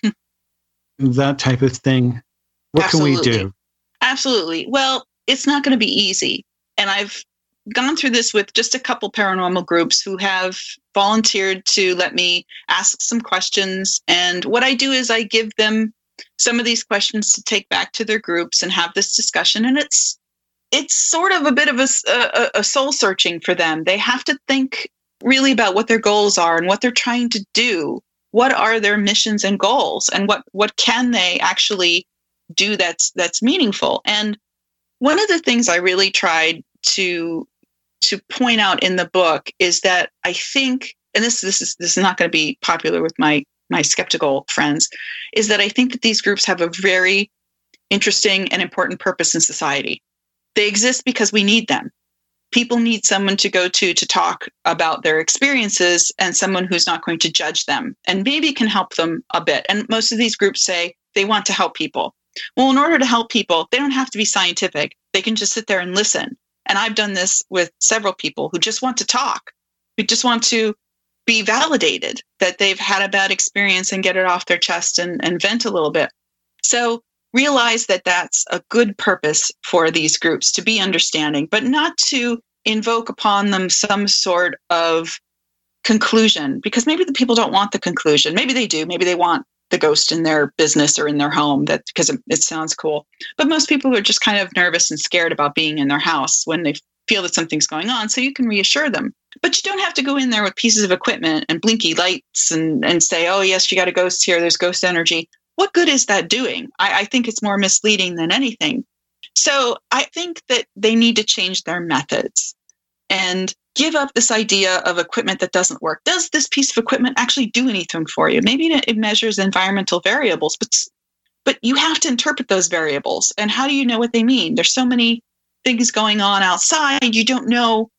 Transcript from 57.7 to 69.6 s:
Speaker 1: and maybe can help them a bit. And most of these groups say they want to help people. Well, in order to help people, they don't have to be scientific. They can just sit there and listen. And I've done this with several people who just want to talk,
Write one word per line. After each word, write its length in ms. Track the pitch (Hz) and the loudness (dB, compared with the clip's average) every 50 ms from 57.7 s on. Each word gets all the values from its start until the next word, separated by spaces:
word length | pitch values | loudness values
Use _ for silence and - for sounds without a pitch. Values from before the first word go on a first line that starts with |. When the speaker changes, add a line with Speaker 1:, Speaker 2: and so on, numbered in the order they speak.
| 143 120 87 - - _ - | -2 -4 -4 -6 -10 _ -4
Speaker 1:
and 160 | - 180 190 196 | -4 -2 0 0
maybe 300 | 262 285 320 302 311 269 | 0 0 0 0 -2 0
can 160 | - 233 214 | 0 0 0
help 260 | 202 196 185 - - | 0 0 -2 -2 -2
them 300 | - 165 165 165 165 - - - | -2 -2 -2 -2 -6 -6 -4 -4
a 60 | 170 | -2
bit. 260 | 165 165 147 127 - - | 0 0 0 0 0 -2
And 180 | 196 208 208 - | -2 -2 -2 -2
most 240 | 220 226 220 - 233 | -2 0 0 0 0
of 40 | |
these 200 | 214 240 - - | 0 0 0 0
groups 280 | - 202 196 - - - | 2 0 0 2 0 -2
say 300 | - 185 175 170 175 - _ _ _ - | -2 0 -2 -4 -6 -8 _ _ _ -2
they 100 | 208 196 | -2 0
want 200 | 202 220 208 202 | 2 0 0 0
to 60 | - 196 | 0 0
help 220 | - 185 165 - | 0 0 -2 -2
people. 400 | - 156 147 - - 80 - - _ _ _ - - - - - | -4 -6 -6 -4 -4 -6 -6 -8 _ _ _ -16 -16 -14 -6 0
Well, 140 | - 262 269 | 2 4 4
in 80 | 262 269 | 6 4
order 200 | 285 330 330 277 | 4 4 4 2
to 60 | 269 | 2
help 260 | 240 240 233 226 233 | 2 2 0 0 0
people, 360 | - 226 190 - 175 165 160 - | -2 -2 0 2 0 0 0 0
they 80 | - 247 | 0 0
don't 120 | 285 285 | 0 0
have 200 | 269 262 262 - | 0 -2 -2 -4
to 80 | - 208 | -2 -2
be 60 | 214 | 0
scientific. 720 | 202 - 196 185 175 175 - 202 180 - 147 147 - - _ _ _ - | 2 2 2 2 0 0 -2 -2 -2 -2 -2 -4 -4 -6 _ _ _ -4
They 100 | 190 185 | -2 0
can 120 | 226 226 | 0 -2
just 180 | 202 202 196 - | -2 -2 -2 -2
sit 140 | 226 220 | -4 -2
there 140 | - 202 185 | -2 -2 -2
and 140 | 180 180 180 | -2 -2 -2
listen. 440 | 196 208 208 - 156 - - - - _ _ _ _ - | -2 0 0 0 -2 -4 -6 -10 -14 _ _ _ _ -6
And 120 | - 196 196 | -4 -2 0
I've 160 | 220 226 214 | -2 -2 -2
done 200 | 220 214 202 196 | -2 -4 -2 -2
this 280 | 185 185 190 - - - - | -2 -2 0 -2 -2 -4 -2
with 220 | 185 185 175 170 _ - | -2 -2 -2 -2 _ -2
several 320 | - - 220 220 208 196 180 | 0 0 0 0 0 -2 -4
people 360 | - - 151 - - 143 156 | -4 -6 -8 -6 -6 -6 -4
who 100 | - - | -4 -4
just 220 | - 220 214 - | -2 -2 -4 -2
want 160 | 262 254 240 - | -2 -2 -2 -2
to 80 | - | -4
talk, 440 | - - 254 277 - - - - - - _ | -2 -2 -2 -2 -4 -6 -8 -10 -16 -20 _